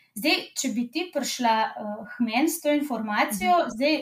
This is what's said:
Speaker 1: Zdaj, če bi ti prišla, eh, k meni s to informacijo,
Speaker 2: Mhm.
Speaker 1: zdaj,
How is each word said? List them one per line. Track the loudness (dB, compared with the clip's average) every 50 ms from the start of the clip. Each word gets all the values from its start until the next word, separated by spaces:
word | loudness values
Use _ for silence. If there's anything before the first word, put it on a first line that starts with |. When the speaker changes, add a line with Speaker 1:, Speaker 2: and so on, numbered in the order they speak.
| _ _ -14
Speaker 1:
Zdaj, | -2 0 2 2 2 0 -8 -10
če | -4 -4 -2
bi | -2 -2 -4
ti | -2 -2 -4 -4 -2 -4
prišla, | -4 -4 -4 -4 0 2 2 4 2 2 -2
eh, | -2 -8 -8 -8 -8 -10 -10
k | -14 -2 -2
meni | -2 0 2 2 2 2
s | 0 0
to | 0 2 2
informacijo, | 2 0 -2 -4 -4 -4 -2 0 0 0 0 0 -2 2 4
Speaker 2:
Mhm. | 4 4 4 0
Speaker 1:
zdaj, | -2 0 2 2 2 2